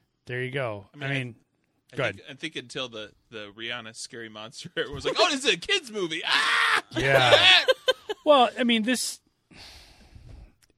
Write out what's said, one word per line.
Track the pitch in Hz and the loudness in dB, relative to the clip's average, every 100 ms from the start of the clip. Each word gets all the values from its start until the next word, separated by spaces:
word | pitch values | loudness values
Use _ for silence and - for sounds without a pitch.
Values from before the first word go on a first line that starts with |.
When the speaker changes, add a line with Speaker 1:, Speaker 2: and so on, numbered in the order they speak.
| _ _ - | _ _ -10
Speaker 1:
there | 123 | -8
you | 127 | -6
go. | 139 123 104 101 | -6 -6 -8 -12
Speaker 2:
I | 147 | -12
mean, | 139 | -6
Speaker 1:
I | |
Speaker 2:
I | 139 | -4
Speaker 1:
mean, | 123 113 _ _ _ _ _ | -6 -12 _ _ _ _ _
Speaker 2:
I | - | -6
Speaker 1:
go | |
Speaker 2:
think, | 123 98 | -6 -6
Speaker 1:
ahead. | - | -14
Speaker 2:
I | |
think | 135 160 139 | -14 -12 -12
until | 123 139 127 | -12 -10 -10
the, | 113 107 _ _ | -10 -16 _ _
the | 113 104 104 | -16 -16 -12
Rihanna | 113 120 110 110 | -10 -10 -12 -16
Scary | - 123 113 | -16 -14 -16
Monster | 107 110 - 175 | -16 -18 -16 -12
<laughs> | - | -8
era, | 131 | -6
it | |
was | 143 - | -6 -4
like, | - | 2
"Oh, | 339 | 2
this | 285 262 | 2 -2
is | |
a | 185 | -2
kids' | - 392 269 | 0 -4 -4
movie." | 214 170 160 - | -8 -6 -4 0
Ah! | - - - - - - - | 0 2 0 2 0 -2 -2
Speaker 1:
Yeah. | 135 - 123 - 381 719 539 523 - | 2 4 6 6 8 6 4 0 0
Speaker 2:
<laughs> | - - 415 | -2 -4 -6
Speaker 1:
Well, | - 285 240 - | 4 6 6 2
I | |
mean, | 240 226 | 0 2
this, | 214 262 - - _ _ _ - - - - - - - - - - _ _ | 2 -2 -2 -8 _ _ _ -20 -20 -20 -20 -20 -20 -20 -20 -20 -20 _ _